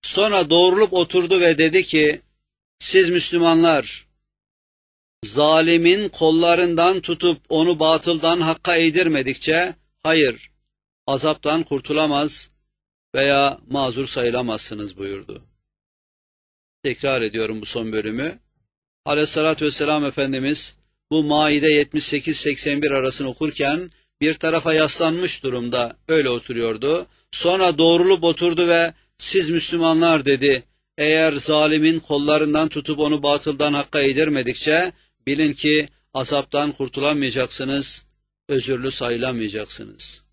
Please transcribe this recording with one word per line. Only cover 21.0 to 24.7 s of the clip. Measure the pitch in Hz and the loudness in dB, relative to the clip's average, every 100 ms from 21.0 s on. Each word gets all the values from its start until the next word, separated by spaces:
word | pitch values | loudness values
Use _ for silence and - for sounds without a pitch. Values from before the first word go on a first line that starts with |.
| _ | _
bu | 156 | -2
Maide | 147 151 151 147 156 | 2 2 2 2 2
yetmiş | 147 143 151 | 2 2 -2
sekiz | 147 147 147 151 | -2 -2 -2 0
seksen | 151 135 151 143 | 0 0 -2 -2
bir | 147 | -2
arasını | 139 131 - 135 | 0 -2 -4 -6
okurken | 120 156 - 143 156 180 _ _ _ | -6 -6 -2 -2 -2 -8 _ _ _
bir | 147 | -2
tarafa | 156 165 160 160 | -2 -2 -2 0